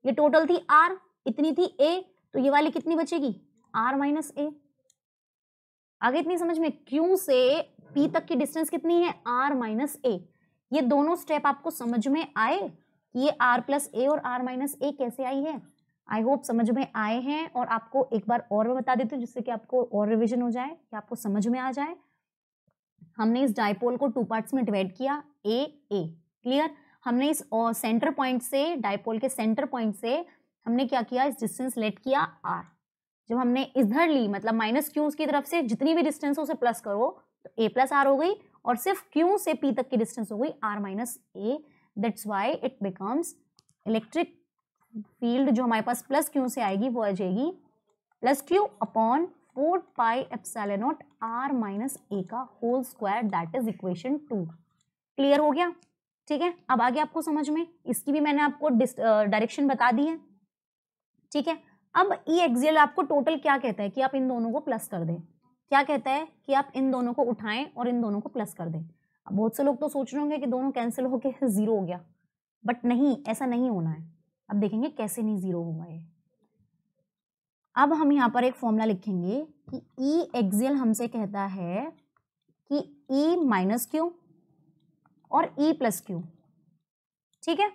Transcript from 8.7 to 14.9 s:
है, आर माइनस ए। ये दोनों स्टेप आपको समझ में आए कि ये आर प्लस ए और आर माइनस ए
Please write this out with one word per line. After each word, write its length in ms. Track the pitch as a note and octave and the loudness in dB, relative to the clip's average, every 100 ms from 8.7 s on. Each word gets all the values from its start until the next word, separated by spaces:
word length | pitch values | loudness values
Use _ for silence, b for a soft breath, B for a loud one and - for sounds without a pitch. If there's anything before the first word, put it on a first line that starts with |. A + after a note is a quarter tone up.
| E4 E4 E4+ | -2 2 2
है, 120 | F4 - - | 2 -2 -2
आर 260 | B3 C#4 | 0 2
माइनस 440 | C4+ A3 G#3+ C#4 - B3+ | 0 -2 -2 -4 -2 -2
ए। 60 | F#3 - _ _ _ _ | -2 -8 _ _ _ _
ये 100 | C#4+ | 0
दोनों 340 | B3 C#4+ D4 F4 | 4 4 4 0
स्टेप 300 | - D4 C#4+ | -2 0 0
आपको 240 | C4+ E4 | 0 -6
समझ 360 | - A#3+ A#3+ C4+ | -6 -2 -2 0
में 180 | D4+ D#4+ - | 0 -2 -2
आए 220 | A3+ F4+ | 0 0
कि 600 | F4+ - _ _ _ B3 | -4 -12 _ _ _ 0
ये 100 | C#4+ | 0
आर 300 | - B3 A#3+ | 2 2 2
प्लस 280 | A#3 C#4 C#4 G#3+ | 2 -2 -2 0
ए 120 | C4 | 0
और 120 | D4+ | 0
आर 220 | - B3 | -2 -4
माइनस 340 | B3 B3+ C#4 C#4+ | -4 -4 -6 -4
ए 100 | C#4+ | -6